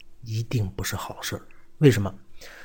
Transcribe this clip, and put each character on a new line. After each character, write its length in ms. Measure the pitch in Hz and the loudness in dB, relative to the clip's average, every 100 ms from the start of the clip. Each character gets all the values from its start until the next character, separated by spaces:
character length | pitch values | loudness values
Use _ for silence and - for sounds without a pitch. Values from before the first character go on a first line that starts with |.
| - - | -10 -14
一 180 | 113 110 | -6 -4
定 240 | 117 123 95 | 0 0 0
不 140 | - | -2
是 120 | 98 101 | -4 -4
好 260 | - - | -6 -8
事 140 | - - | -6 -6
儿。 60 | - - - - | -8 -18 -18 8
为 100 | 147 | 8
什 120 | 110 | 8
么？ 120 | 98 - - - - - | 2 -4 -12 -14 -14 -16